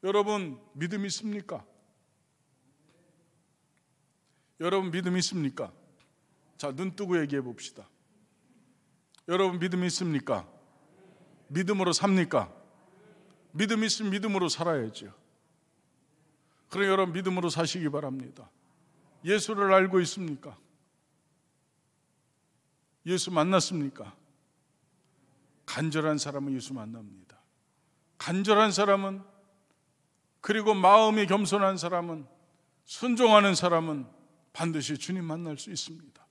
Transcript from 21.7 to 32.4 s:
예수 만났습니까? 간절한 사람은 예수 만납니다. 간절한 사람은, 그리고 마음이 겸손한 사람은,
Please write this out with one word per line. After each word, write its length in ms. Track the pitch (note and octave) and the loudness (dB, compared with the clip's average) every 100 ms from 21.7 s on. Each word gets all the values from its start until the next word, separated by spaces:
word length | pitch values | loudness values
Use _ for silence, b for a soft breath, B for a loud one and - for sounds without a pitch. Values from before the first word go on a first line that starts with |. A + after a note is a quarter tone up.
| _ _ _ _ _ _ _ _ _ _ _ _ _ - | _ _ _ _ _ _ _ _ _ _ _ _ _ -4
예수 240 | F3+ - | -4 -2
만났습니까? 840 | F3 D#3+ F#3+ - F3 C#3 - G2 - _ _ _ _ _ _ _ _ _ _ _ _ _ _ | 0 4 2 2 -4 -6 -8 -20 -20 _ _ _ _ _ _ _ _ _ _ _ _ _ _
간절한 540 | - - D#3+ D#3 D#3 D3+ | -12 -4 -2 -2 0 -2
사람은 360 | D3 C#3+ C#3 | -4 -6 -4
예수 180 | C3+ A#2+ | -6 -6
만납니다. 680 | C3 A2 A2+ G#2+ G2 F#2 - _ _ _ _ _ _ _ _ | -12 -12 -14 -16 -20 -20 -20 _ _ _ _ _ _ _ _
간절한 520 | - F3+ G3 G#3 A3 | -6 -4 4 6 6
사람은, 520 | F#3 G3+ G3 G3 G3 - _ _ _ _ _ _ _ _ _ _ _ | 4 2 2 0 -10 -16 _ _ _ _ _ _ _ _ _ _ _
그리고 340 | - G#3+ G#3+ | -2 0 2
마음이 520 | G#3 F#3 G3+ A3 G#3+ G3+ | 4 8 8 8 4 2
겸손한 500 | G3 F#3+ G3+ G3 F#3+ | 0 0 0 0 0
사람은, 480 | E3 F3 E3+ D#3+ C3+ _ | -4 -4 -6 -10 -14 _